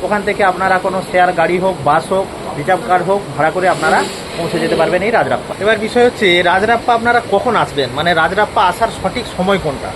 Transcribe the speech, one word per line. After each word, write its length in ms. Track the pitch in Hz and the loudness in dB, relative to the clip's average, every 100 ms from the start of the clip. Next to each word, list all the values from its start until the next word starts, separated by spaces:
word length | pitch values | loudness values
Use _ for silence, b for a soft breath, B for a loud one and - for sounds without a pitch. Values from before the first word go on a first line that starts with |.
| 180 | -2
ওখান 160 | 208 202 | -2 -2
থেকে 140 | 202 196 | 2 0
আপনারা 240 | 180 190 185 190 | 2 0 0 0
কোনো 120 | 185 - | -4 0
শেয়ার 200 | 180 180 180 | 2 2 2
গাড়ি 180 | 165 180 | 0 2
হোক, 120 | 190 170 139 | 0 0 2
বাস 180 | 156 160 | 2 2
হোক, 120 | 190 190 - - - | -2 -2 -8 -10 -6
রিজার্ভ 240 | 143 180 156 | -2 -2 2
কার 120 | 180 175 | 0 2
হোক, 100 | 196 175 135 | -2 -2 -2
ভাড়া 160 | 156 180 | 0 2
করে 120 | 185 151 | 0 2
আপনারা 240 | 156 196 196 - - - | 2 2 0 -8 -10 -6
পৌঁছে 200 | 165 170 | -4 -2
যেতে 120 | 160 165 | -2 0
পারবেন 220 | 160 175 202 | 2 0 2
এই 60 | 214 | 0
রাজরাপ্পা। 360 | 131 117 - - | 0 -2 -4 -4
এবার 140 | 202 220 220 | 0 0 0
বিষয় 200 | 247 240 | 2 2
হচ্ছে 200 | 247 196 175 175 | 4 2 4 4
রাজরাপ্পা 400 | 190 214 226 - 233 | 2 2 0 2 0
আপনারা 220 | 233 240 - | 2 0 2
কখন 200 | 202 247 202 | 0 2 0
আসবেন, 260 | 143 143 127 135 | 0 -2 -2 -2
মানে 120 | 170 165 | 0 2
রাজরাপ্পা 400 | 165 190 208 233 202 | 2 0 0 2 0
আসার 200 | 233 226 160 | 2 -2 -2
সঠিক 260 | 185 247 214 - | -6 -6 -8 -4
সময় 220 | 185 190 156 | 0 0 -2
কোনটা। 240 | 127 101 | -6 -10